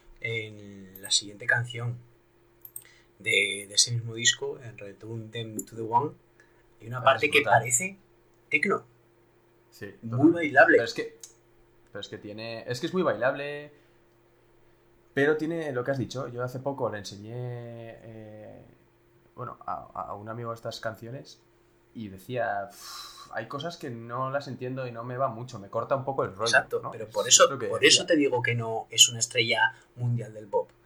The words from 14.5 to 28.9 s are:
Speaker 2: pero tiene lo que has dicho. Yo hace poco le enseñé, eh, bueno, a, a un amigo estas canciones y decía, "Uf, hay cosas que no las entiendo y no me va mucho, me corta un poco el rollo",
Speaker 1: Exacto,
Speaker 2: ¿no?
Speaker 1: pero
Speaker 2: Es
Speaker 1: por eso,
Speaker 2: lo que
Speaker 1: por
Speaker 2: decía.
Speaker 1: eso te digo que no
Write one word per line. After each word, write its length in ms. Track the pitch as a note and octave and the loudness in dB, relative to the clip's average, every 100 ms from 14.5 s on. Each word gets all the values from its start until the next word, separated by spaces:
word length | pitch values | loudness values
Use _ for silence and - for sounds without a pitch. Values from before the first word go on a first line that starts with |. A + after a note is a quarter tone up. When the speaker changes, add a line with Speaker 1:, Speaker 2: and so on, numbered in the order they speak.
| _ _ _ _ _ _ | _ _ _ _ _ _
Speaker 2:
pero 220 | C3+ C#3+ D#3 | 2 2 2
tiene 360 | D#3 E3 D3+ | 0 -4 -4
lo 120 | B2 | -4
que 60 | B2 | -2
has 60 | C3+ | -2
dicho. 300 | G#2 B2+ C#3 | -4 -6 -8
Yo 140 | A#2+ | -6
hace 180 | B2 B2+ | -6 -6
poco 300 | C3+ C3+ A#2 | -6 -4 -4
le 80 | G#2 | -4
enseñé, 340 | G2 G2+ G#2 B2 | -10 -12 -12 -10
eh, 1300 | B2 A#2+ A#2 A#2 A2+ - A#2 A2 G#2+ G#2+ G#2+ G#2 - - _ _ _ _ _ | -8 -10 -12 -14 -14 -16 -16 -16 -16 -16 -18 -20 -20 -20 _ _ _ _ _
bueno, 240 | - B2 - - | -12 -12 -10 -8
a, 80 | E2+ A#1 - - | -8 -8 -10 -10
a 60 | |
un 140 | G2+ G#2+ | -10 -10
amigo 240 | A#2 A#2 | -8 -8
estas 280 | A2+ A#2 - | -8 -8 -8
canciones 600 | A2+ G#2+ A2+ C3+ D3+ - _ _ _ _ _ | -8 -8 -12 -14 -14 -20 _ _ _ _ _
y 140 | A#2+ G#2 | -12 -12
decía, 600 | F#2+ - B2 G#2 G2+ G2 | -12 -8 -2 -2 -2 -6
"Uf, 600 | - - - - - - | -12 -16 -14 -16 -18 -12
hay 140 | - A#2 | -10 -8
cosas 300 | C#3+ E3 - | -6 -8 -8
que 140 | D3 | -10
no 400 | A#2 A#2 B2 C3 | -10 -8 -4 -2
las 180 | C#3 C3+ | -4 -6
entiendo 380 | B2 B2+ C3 B2+ | -8 -6 -6 -6
y 60 | |
no 120 | A#2 | -8
me 120 | A#2+ B2 | -8 -2
va 120 | C3+ | -2
mucho, 300 | A2 B2+ A2 | -2 -12 -12
me 120 | G2 | -6
corta 240 | A2+ A#2+ C3+ | -4 0 -2
un 80 | |
poco 200 | C3 C3+ | -2 -2
el 80 | A2+ | -2
rollo", 100 | F#2+ A#2 | -2 2
Speaker 1:
Exacto, 340 | C3 - A2+ | 2 2 -6
Speaker 2:
¿no? 80 | - | -6
Speaker 1:
pero 140 | - | -10
Speaker 2:
Es 80 | G#2+ | -6
Speaker 1:
por 140 | - A#2+ | -2 6
eso, 200 | - - | 8 8
Speaker 2:
lo 80 | C3+ | 4
que 80 | G#2+ | -4
Speaker 1:
por 120 | C#3 | 4
Speaker 2:
decía. 160 | D3+ E3+ | 6 6
Speaker 1:
eso 60 | - | 6
te 100 | D#3+ | 4
digo 260 | C#3 B2 | 4 2
que 120 | A#2+ | 0
no 320 | A#2 A2+ A2+ - | 0 -2 -4 -2